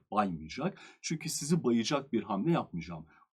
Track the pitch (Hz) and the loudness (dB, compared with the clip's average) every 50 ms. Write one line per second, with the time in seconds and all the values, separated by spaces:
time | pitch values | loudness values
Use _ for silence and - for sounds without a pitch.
0 | _ - - - 104 98 85 80 - 78 - 123 139 185 - - - - - _ | _ -4 0 0 0 2 0 -4 -8 -8 -6 -4 -4 -4 -4 -6 -14 -20 -16 _
1 | - - 170 156 - 160 - - 160 143 175 170 - 123 117 117 113 - 151 139 | -6 -6 -4 -4 -4 -6 -6 -4 -2 2 2 2 4 4 4 4 4 2 0 0
2 | - - - 113 98 - 104 95 110 165 170 131 - - - 87 82 87 85 80 | 0 0 -2 -2 0 0 0 0 2 4 2 2 2 -2 -6 -8 -8 -8 -10 -12
3 | 78 - _ - _ _ | -12 -16 _ -20 _ _